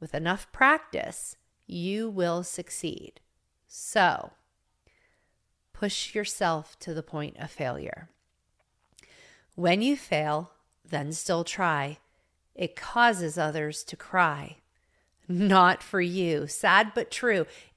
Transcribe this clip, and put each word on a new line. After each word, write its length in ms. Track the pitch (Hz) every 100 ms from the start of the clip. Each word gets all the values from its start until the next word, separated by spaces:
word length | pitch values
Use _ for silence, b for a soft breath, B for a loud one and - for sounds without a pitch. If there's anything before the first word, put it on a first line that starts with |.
with 140 | 160
enough 360 | 151 165 196 -
practice, 840 | - 269 311 - - - - - - _ _ -
you 440 | 175 175 208 226
will 320 | 196 175 170
succeed. 800 | 180 - 175 - 165 - - _ _ _ _ _ _
So, 680 | - - 220 175 - - _ _ _ _ _ _ _ _ _ _ _ _ _ _
push 420 | - 208 - -
yourself 640 | 214 208 - 180 160 147 -
to 140 | -
the 80 | 160
point 340 | - 156 147 -
of 120 | 147
failure. 600 | - 131 139 - - 165 _ _ _ _ _ _ _ _ - b b b b b -
When 260 | 175 190
you 140 | 247 285
fail, 560 | - 156 151 151 170 _ _ _
then 280 | 160 156 143
still 300 | 160 - 170
try. 560 | 170 - 180 151 139 151 _ _ _ _ _
It 220 | - 175 -
causes 600 | - 233 240 196 165 175
others 460 | 156 156 151 151
to 120 | - -
cry. 600 | - 185 165 147 147 - _ _ _ _ _ _ -
Not 560 | 180 202 190 180 190
for 180 | - 196
you. 460 | 175 185 170 151 147
Sad 460 | - 196 190 214
but 160 | 240 226
true. 360 | - 247 196 156 B B